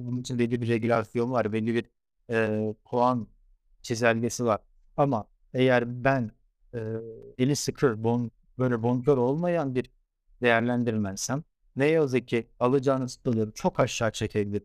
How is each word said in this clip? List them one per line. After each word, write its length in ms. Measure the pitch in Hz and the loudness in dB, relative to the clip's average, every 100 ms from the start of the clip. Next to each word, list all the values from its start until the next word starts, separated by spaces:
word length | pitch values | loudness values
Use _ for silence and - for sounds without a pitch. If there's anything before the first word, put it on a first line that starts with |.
| 123 | -4
bunun 140 | 123 | -6
için 180 | 123 123 | -4 -2
belli 240 | 120 120 | 0 0
bir 60 | 117 | 0
regülasyon 640 | 113 120 117 104 123 120 | 0 2 0 0 -2 0
var, 200 | 123 104 | 0 0
belli 220 | 110 110 | -2 0
bir, 100 | 117 - _ _ _ - | -2 -4 _ _ _ -4
e, 440 | 113 110 107 107 104 | 0 0 0 -4 -6
puan 440 | _ 123 123 123 104 _ _ _ _ _ | _ 2 2 2 -4 _ _ _ _ _
çizelgesi 640 | - 113 120 113 117 - | -8 0 2 2 -2 -2
var. 160 | 120 101 _ _ _ - | 0 0 _ _ _ 0
Ama 300 | 147 113 - _ _ | 0 0 -6 _ _
eğer 500 | 127 127 123 120 123 | 2 4 4 2 -2
ben, 260 | 135 135 107 - _ _ _ | 0 0 -2 -10 _ _ _
e, 40 | 117 110 113 113 117 - - | -10 -6 -8 -10 -14 -10 -2
eli 180 | 127 143 | 0 0
sıkı, 300 | - - 139 | -4 0 0
bon-, 440 | 110 117 120 117 - _ - | 2 0 0 -2 -10 _ -4
böyle 240 | 127 117 | -2 0
bonkör 340 | 120 127 123 131 | 0 0 2 2
olmayan 580 | 123 151 175 170 139 | 2 0 -2 -2 -2
bir 160 | 123 - _ _ _ _ - | -4 -6 _ _ _ _ -2
değerlendirmensem 1000 | 123 113 120 123 117 110 98 98 - 139 - _ _ 131 | 2 4 2 0 0 -2 -2 -6 -6 -6 -6 _ _ 0
ne 100 | 147 | 2
yazık 420 | 160 139 127 123 | 2 2 0 0
ki 200 | 117 - - | -2 -4 -2
alacağınız 520 | 123 139 135 131 123 | 0 2 2 0 -2
skorları 400 | - 131 110 107 | -6 -2 0 -2
çok 280 | - 185 - | -2 -2 0
aşağı 320 | 123 - 113 | 0 0 -4
çekebilir. 500 | - 107 107 101 101 | -2 -4 -2 -2 -4